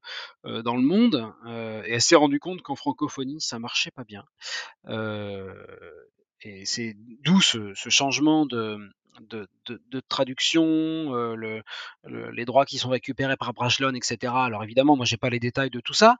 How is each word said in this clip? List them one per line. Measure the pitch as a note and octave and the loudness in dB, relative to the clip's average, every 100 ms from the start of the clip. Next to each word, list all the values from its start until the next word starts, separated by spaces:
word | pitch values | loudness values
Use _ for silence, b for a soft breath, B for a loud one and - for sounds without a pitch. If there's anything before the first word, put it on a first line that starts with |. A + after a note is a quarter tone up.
| B B B B - | B B B B -10
euh, | A2+ | -6
dans | A#2 A#2+ | -2 2
le | |
monde, | C3+ G3 A#3+ D3 A2+ - A#2 | 4 6 6 4 -2 -12 -12
euh, | A#2 A2 A2 G#2 | -10 -8 -8 -4
et | |
elle | A#2 | 0
s'est | - E3 | 8 8
rendue | D3 C#3+ | 8 2
compte | E3+ F#3 | -2 -10
qu'en | - C#3 | -8 -8
francophonie, | C#3+ C3+ D3 - C3 D#3 | -4 -2 -4 -4 -8 -6
ça | - A#2 | -8 -8
marchait | A#2 - E3+ | -4 -4 -4
pas | - | -6
bien. | A2 G#2 - _ B B B B - | -14 -14 -16 _ B B B B -10
Euh, | A2 A2 G#2+ G2+ G2 F#2+ F#2+ G2 - F2 E2+ - _ _ _ | -6 -6 -6 -8 -8 -10 -14 -18 -20 -20 -20 -20 _ _ _
et | A2 G2 G2 | -18 -14 -8
c'est | - A#2 G#2 A#2 A#2 | -6 -6 -10 -18 -8
d'où | D3 F#3+ | 2 4
ce, | - A2+ G#2 | 4 0 -4
ce | G2 B2 | -8 0
changement | - C#3 C3+ D3+ D#3 D3 | 2 2 2 4 4 2
de, | A#2+ A2 G#2 G2+ _ _ - A2 | 0 -4 -6 -12 _ _ -20 -14
de, | A2+ G2+ _ - | -12 -12 _ -16
de, | A2+ A#2+ | -16 _
de | C3+ - | -12 -6
traduction, | - C3 C3 - E3 D#3+ | -2 -2 -2 0 4 4
euh, | D#3+ D#3+ D#3+ D#3 B2 A#2 A2+ | 2 0 -2 -4 -4 -4 -4
le, | A2 A2 - B B B | -8 -8 -10 B B B
le, | C#3+ A#2+ A#2 | -14 -12 -10
les | A2+ | -8
droits | A#2+ B2+ C#3 | 0 2 2
qui | C3 | 0
sont | A#2 | -2
récupérés | B2+ - A#2+ C3+ C3 | -2 -4 -4 -2 -2
par | A#2+ | -4
Brajlon, | A#2 B2 - C3+ | -2 0 0 0
et | B2+ | -2
cetera. | - A#2+ B2+ B2 B2 | -4 -4 -2 0 0
Alors | G#2+ G#2+ | -2 -2
évidemment, | A#2+ C#3 C#3+ | 4 6 6
moi, | A#2 | 2
j'ai | A#2 | 0
pas | C3 | -2
les | A#2+ | -2
détails | A#2+ C#3 C3+ | -2 -2 -2
de | A#2+ | -4
tout | - | -6
ça, | - A3 B3 | 6 8 6